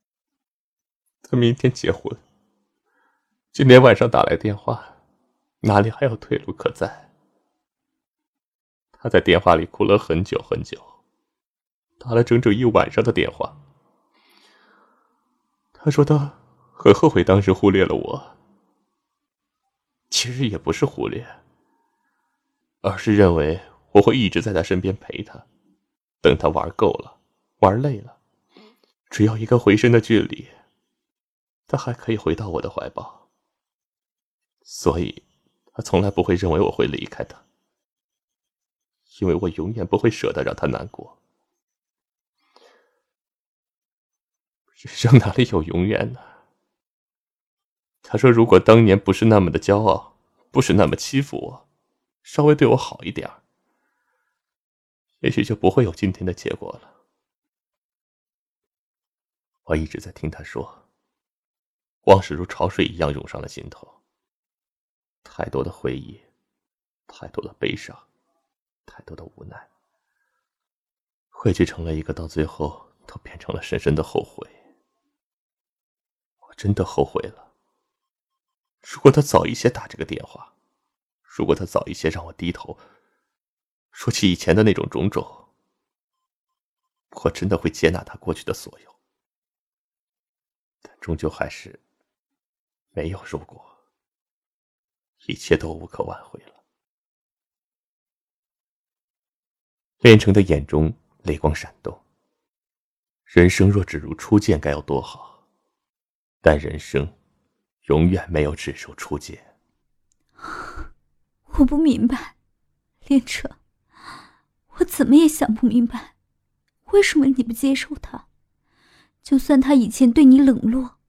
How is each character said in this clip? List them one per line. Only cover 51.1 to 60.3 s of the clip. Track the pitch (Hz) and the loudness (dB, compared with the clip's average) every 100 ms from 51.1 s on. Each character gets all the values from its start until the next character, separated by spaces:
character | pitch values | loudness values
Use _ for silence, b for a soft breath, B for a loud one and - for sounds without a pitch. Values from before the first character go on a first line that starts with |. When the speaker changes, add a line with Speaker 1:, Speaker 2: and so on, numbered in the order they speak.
| 135 | -6
Speaker 1:
负 | 139 - | -4 -8
我， | - - _ _ _ _ _ _ | -12 -16 _ _ _ _ _ _
稍 | - - | -12 0
微 | 151 | 2
对 | 147 131 | 4 4
我 | 127 | 2
好 | - - | -2 -12
一 | 87 | -12
点 | - - | -12 -12
儿， | - _ _ _ _ _ _ _ _ _ _ _ _ _ _ _ _ _ _ | -16 _ _ _ _ _ _ _ _ _ _ _ _ _ _ _ _ _ _
也 | - | -4
许 | - | -2
就 | - | -4
不 | 110 92 | -2 0
会 | 113 | 0
有 | 110 | -2
今 | 82 98 | -2 -6
天 | 92 92 | -6 -8
的 | |
结 | 85 - | -8 -10
果 | - - - | -10 -14 -18
了。” | _ _ _ _ _ _ _ _ _ _ _ _ _ _ _ _ _ _ _ _ _ _ _ _ _ _ _ _ | _ _ _ _ _ _ _ _ _ _ _ _ _ _ _ _ _ _ _ _ _ _ _ _ _ _ _ _
我 | - 80 | -6 -6
一 | 78 | -6
直 | - | -12
在 | - | -16
听 | - | -12
他 | 78 | -12